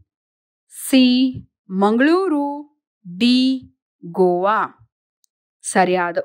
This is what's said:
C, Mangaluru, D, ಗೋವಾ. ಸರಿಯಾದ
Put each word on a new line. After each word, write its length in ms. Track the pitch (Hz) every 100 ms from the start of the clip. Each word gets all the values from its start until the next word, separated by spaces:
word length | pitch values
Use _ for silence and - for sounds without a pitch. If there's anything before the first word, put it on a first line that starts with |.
| _ _ _ _ _ _ _
C, 800 | - - 262 254 247 262 254 - _ 202
Mangaluru, 920 | 190 208 233 294 359 381 294 285 285 294 _ _ _
D, 640 | 175 180 240 254 262 262 - _ _ _ 175 175
ಗೋವಾ. 560 | 180 175 196 214 139 - _ _ _ _ _ _ _ _ -
ಸರಿಯಾದ 440 | 196 180 185 175 143